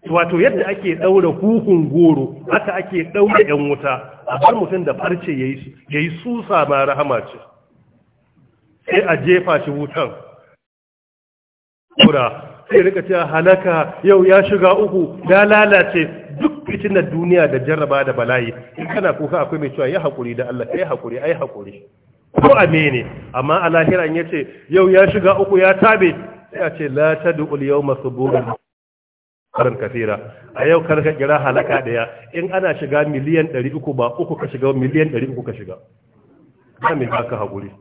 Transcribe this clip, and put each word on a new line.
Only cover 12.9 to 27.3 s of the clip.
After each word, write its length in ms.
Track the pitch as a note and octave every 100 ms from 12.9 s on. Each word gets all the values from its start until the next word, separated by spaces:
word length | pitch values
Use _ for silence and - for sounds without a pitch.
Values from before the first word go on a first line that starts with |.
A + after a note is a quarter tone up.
| F#3
cewa 240 | F#3 F#3 D#3
halaka, 680 | D#3 E3 F#3+ F#3 E3 C#3+ -
yau 220 | F3+ G3
ya 180 | F#3 F#3+
shiga 280 | G3 G3+ F3+
uku, 460 | G3 G#3+ F#3 D#3+ - -
ya 160 | F#3+
lalace. 640 | G#3 G#3 G#3 G3 F3 F3 D3+ - - -
Duk 240 | D4+ -
fitinar 380 | - - G3+ F#3+ D3+
duniya 340 | D3+ F3 F3+ D3
da 60 | C3+
jarraba 440 | B2+ D#3 D3 C#3
da 80 | C3+
bala'i, 340 | B2 A#2 B2+ A#2 - - -
in 80 | E3
kana 240 | F3 F#3+
kuka 280 | C#3 D3+ E3+
akwai 160 | D3+ D#3+
mai 100 | C#3+ C3+
cewa, 120 | C3+
"Ya 80 | F3+
haƙuri 340 | D#3 C3+ A#2+
da 140 | A#2 B2
Allah, 160 | B2+ A2+
kai 180 | E3 F3+
haƙuri, 320 | C#3 B2 A#2+
ai 120 | D3
haƙuri." 480 | E3 C3+ G#2+ G2 G2+ _ _ _ _ _ -
Ko 80 | C3+ C#3
a 100 | F3+
mene, 380 | D#3+ D3+ B2+ G#2+ - -
amma 260 | B2 C3+ E3
a 80 | F3
lahira 380 | E3 D#3+ F#3 D#3+
in 80 |
yace, 320 | E3 E3 E3 C3 - _
"Yau 180 | E3+ F#3+
ya 160 | F#3 G3
shiga 240 | G#3 F3+ G3
uku, 200 | G3 F#3+
ya 160 | F#3
tabe," 400 | F#3+ A3 A3 F#3 - - - _
sai 100 | -
a 60 | E3 D#3+
ce, 100 | D3+
"La 260 | C3+ D#3 D#3
tad'u 280 | E3